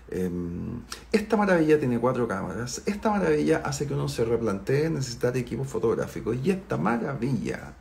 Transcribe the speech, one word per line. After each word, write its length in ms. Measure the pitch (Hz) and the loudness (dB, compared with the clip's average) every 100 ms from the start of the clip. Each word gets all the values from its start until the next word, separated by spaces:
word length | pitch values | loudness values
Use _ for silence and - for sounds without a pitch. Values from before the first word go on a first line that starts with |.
| - | -8
Em, 760 | 87 92 87 85 87 87 82 - - - | -4 -2 -2 -4 -6 -6 -8 -10 -14 -2
esta 240 | 214 214 220 | -2 2 2
maravilla 420 | 202 175 156 151 | 6 6 6 6
tiene 200 | 131 120 | 4 2
cuatro 300 | 127 120 113 | 2 2 0
cámaras. 520 | 98 90 90 123 - - | -2 -4 -6 -6 -6 -4
Esta 240 | 208 220 | -2 0
maravilla 480 | 202 170 151 151 156 143 | 2 2 2 4 2 0
hace 220 | 139 143 | -4 -2
que 60 | |
uno 140 | 139 143 | -2 -2
se 160 | - | 0
replantee 680 | 117 117 113 98 - 139 160 | 0 2 0 -2 0 2 2
necesitar 460 | 147 131 - 123 127 | 0 -4 -2 0 0
equipos 320 | 123 120 135 | -2 -4 -4
fotográficos. 680 | - 113 101 - - - 123 | 0 2 2 -2 -4 -4 0
Y 100 | 147 | 0
esta 260 | 190 - 127 | 0 -2 -2
maravilla 960 | - - - 135 127 117 64 - - - | 0 0 -2 -2 -2 -2 -2 -6 -10 -16